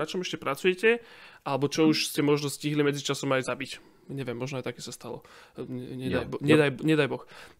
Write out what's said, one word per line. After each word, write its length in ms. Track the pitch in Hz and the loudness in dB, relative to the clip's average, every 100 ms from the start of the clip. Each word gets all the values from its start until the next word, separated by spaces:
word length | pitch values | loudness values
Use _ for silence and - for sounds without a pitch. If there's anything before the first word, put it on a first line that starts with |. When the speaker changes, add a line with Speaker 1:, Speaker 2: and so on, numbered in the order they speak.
Speaker 1:
na 80 | 156 | -4
čom 160 | 190 | -4
ešte 160 | 180 160 | -6 -6
pracujete, 640 | 131 135 185 185 220 233 - - - - | -4 0 0 4 4 2 -2 -20 -20 -12
alebo 240 | - 135 139 | -4 0 0
čo 160 | 160 | 4
už 240 | 160 151 - | 4 4 0
ste 160 | - | 0
možno 240 | 147 147 143 | 2 2 0
stihli 320 | - 147 147 | -4 -2 2
medzičasom 480 | 143 143 139 135 143 | 2 0 -2 -2 0
aj 160 | 131 | 0
zabiť. 260 | 127 123 131 - - _ - | 0 -6 -8 -14 -18 _ -12
Neviem, 240 | 139 127 | -8 -6
možno 240 | 120 131 135 | -6 -6 -6
aj 80 | |
také 160 | 123 123 | -6 -8
sa 160 | 131 - | -12 -12
stalo. 240 | 117 120 - - - - | -12 -12 -14 -20 -18 -14
Ne-, 480 | 127 127 127 127 131 | -10 -10 -10 -8 -2
nedaj 160 | 127 | -2
Speaker 2:
Jo. 60 | 117 | -2
Speaker 1:
bo-, 80 | - | -2
Speaker 2:
Jo. 60 | 139 | 4
Speaker 1:
nedaj, 220 | 151 143 127 | 6 4 2
nedaj 280 | 151 156 135 | 2 4 2
Boh. 120 | 127 - - - - | 0 -10 -20 -20 -14